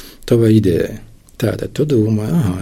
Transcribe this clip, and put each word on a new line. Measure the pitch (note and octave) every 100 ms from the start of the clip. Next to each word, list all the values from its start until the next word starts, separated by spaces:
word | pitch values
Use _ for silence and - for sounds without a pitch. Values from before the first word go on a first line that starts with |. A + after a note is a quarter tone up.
| - -
tava | - A#2+ A2+
ideja. | G#2+ F#2+ E2 F#2 G#2+ - - _ _
Tātad | G#2+ G2+ G#2
tu | - D3
domā, | B2+ G#2+ G#2+ G#2+
aha, | E3+ A2+ F#2